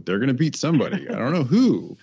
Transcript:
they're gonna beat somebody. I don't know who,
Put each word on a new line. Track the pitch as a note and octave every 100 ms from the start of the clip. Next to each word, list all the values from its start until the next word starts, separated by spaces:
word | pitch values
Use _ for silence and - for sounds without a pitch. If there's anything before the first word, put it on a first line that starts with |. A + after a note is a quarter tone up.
| E2
they're | G2
gonna | C3+
beat | B2 D#3 -
somebody. | D3 D#3+ - G3 -
I | G#2+
don't | A#2+
know | E3+
who, | B2+ G3 B3 A2+ F2 -